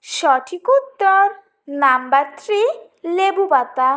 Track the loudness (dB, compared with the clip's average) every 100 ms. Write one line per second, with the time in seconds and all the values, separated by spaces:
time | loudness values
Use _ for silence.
0 | -10 -2 0 0 -2 -6 2 2 0 _
1 | 2 4 2 -2 _ _ -12 0 0 0
2 | 0 0 0 -10 -4 0 0 -2 -14 _
3 | -6 0 0 0 0 0 0 -2 -2